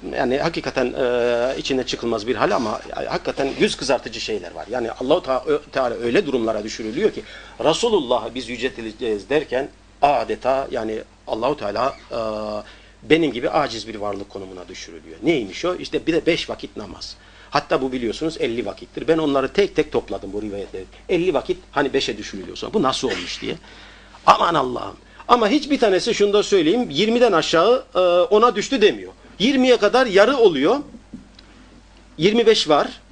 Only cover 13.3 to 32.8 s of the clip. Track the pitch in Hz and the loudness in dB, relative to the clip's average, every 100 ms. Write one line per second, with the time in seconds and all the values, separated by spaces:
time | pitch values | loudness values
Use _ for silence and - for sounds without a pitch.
13.3 | 113 139 165 139 113 104 107 104 98 101 | -2 -2 -2 -2 -6 -10 -8 -8 -8 -10
14.3 | - 95 92 87 90 - 82 78 80 113 | -14 -14 -16 -16 -16 -16 -18 -18 -6 -2
15.3 | 165 101 - 170 - - 151 113 160 156 | 0 -2 -6 -6 -6 -6 -6 -2 0 0
16.3 | 165 - 110 107 - 101 78 - - - | 0 -2 -10 -10 -12 -14 -14 -16 -18 -20
17.3 | - - 143 - 160 131 127 117 98 160 | -20 -4 -4 0 -2 -2 -4 -4 -4 -6
18.3 | 160 143 117 101 90 - - 123 160 156 | -4 -4 -4 -6 -8 -12 -10 0 0 2
19.3 | 139 135 - 202 - 151 123 - 98 98 | 0 0 0 0 0 0 -2 -4 -10 -8
20.3 | 101 107 98 92 95 92 - - 185 180 | -8 -8 -8 -10 -12 -14 -18 -2 0 2
21.3 | 143 117 - - - 139 131 131 110 104 | 0 0 -6 -4 -2 0 0 -2 -6 -10
22.3 | 101 90 92 110 113 131 123 131 92 87 | -12 -12 -10 -4 0 0 0 -4 -4 -8
23.3 | - 110 - - - - - - - - | -8 -8 -10 -12 -20 -20 -20 -20 -2 4
24.3 | - 185 160 127 120 98 - - - - | 4 4 2 0 -4 -10 -14 -20 -20 0
25.3 | 240 214 294 294 277 226 185 - 208 208 | 2 4 2 2 2 4 2 2 2 4
26.3 | 208 - 196 156 220 226 143 214 233 233 | 4 4 2 4 2 0 0 2 4 4
27.3 | 175 - 165 185 254 - - 180 175 175 | 4 2 2 4 2 0 0 4 4 4
28.3 | 208 240 202 - 262 202 113 92 - - | 6 4 2 -2 4 4 4 -8 -18 -20
29.3 | - 214 269 254 240 202 233 262 190 220 | -2 2 4 6 6 6 4 4 6 6
30.3 | 277 226 147 147 269 - - - - - | 8 4 6 2 2 -4 -16 -18 -20 -20
31.3 | - - - - - - - - - 170 | -20 -20 -20 -20 -20 -20 -20 -20 0 2
32.3 | 214 226 214 - 147 | 4 4 4 4 4